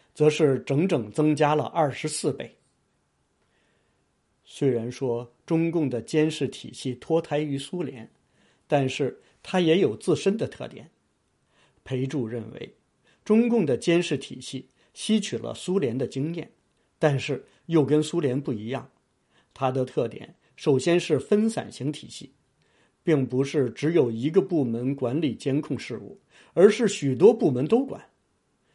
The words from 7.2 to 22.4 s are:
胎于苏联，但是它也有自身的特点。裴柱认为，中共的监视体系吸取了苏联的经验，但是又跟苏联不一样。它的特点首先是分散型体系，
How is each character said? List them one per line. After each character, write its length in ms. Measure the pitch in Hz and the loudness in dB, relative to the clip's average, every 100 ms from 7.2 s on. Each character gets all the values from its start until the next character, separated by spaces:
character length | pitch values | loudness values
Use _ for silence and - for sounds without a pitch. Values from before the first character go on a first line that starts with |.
胎 180 | 160 147 | 0 -2
于 180 | 151 139 | -2 -4
苏 260 | 139 180 | -6 -8
联， 260 | 165 131 113 _ _ _ _ _ _ | -8 -10 -18 _ _ _ _ _ _
但 240 | 147 131 | 0 0
是 320 | - 135 - _ _ | -2 -4 -4 _ _
它 160 | - 185 | -4 2
也 200 | 170 170 | 4 4
有 160 | 156 110 | 4 0
自 180 | - 151 | -2 0
身 200 | 196 220 | 0 -2
的 120 | 147 | -4
特 200 | - 127 | -8 -14
点。 220 | - - _ _ _ _ _ _ _ _ _ | -14 -20 _ _ _ _ _ _ _ _ _
裴 240 | - 127 135 | -8 -6 -4
柱 200 | 151 110 | -4 -6
认 160 | 117 107 | -8 -10
为， 220 | - - - _ _ _ _ | -14 -16 -18 _ _ _ _
中 240 | - 220 240 | 2 4 4
共 180 | 233 156 | 2 2
的 120 | 120 | 0
监 240 | - 170 | 2 2
视 160 | 175 147 | 2 -4
体 240 | - 135 | -6 -14
系 260 | - 131 - _ _ | -12 -12 -14 _ _
吸 260 | - - 214 | -10 0 0
取 180 | 190 113 | 0 -6
了 160 | 117 | -8
苏 240 | 113 - 190 | -8 -4 -2
联 180 | 135 120 | -2 -2
的 120 | 123 | -4
经 260 | 135 151 | -4 -6
验， 160 | 175 - _ _ _ _ _ | -6 -12 _ _ _ _ _
但 220 | 156 139 | 0 0
是 260 | - 131 - _ - | -2 -6 -8 _ 0
又 180 | 165 131 | 2 4
跟 160 | 147 | 2
苏 180 | 151 170 | 2 -2
联 200 | 147 127 | -2 -2
不 120 | 135 | -4
一 180 | 113 107 | -6 -6
样。 200 | 127 131 _ _ _ _ _ _ | -8 -10 _ _ _ _ _ _
它 180 | - 131 | -6 -2
的 120 | 127 | -2
特 240 | 131 - 117 | -2 -2 -4
点 280 | 110 - - _ - | -6 -16 -20 _ -4
首 220 | - 131 | 2 2
先 220 | 175 170 | 4 2
是 200 | - 147 | 2 -2
分 300 | - 208 220 | 2 2 2
散 220 | - - | -2 -8
型 200 | - 131 | -8 -6
体 160 | 147 - | -8 -12
系， 240 | - - _ | -18 -18 _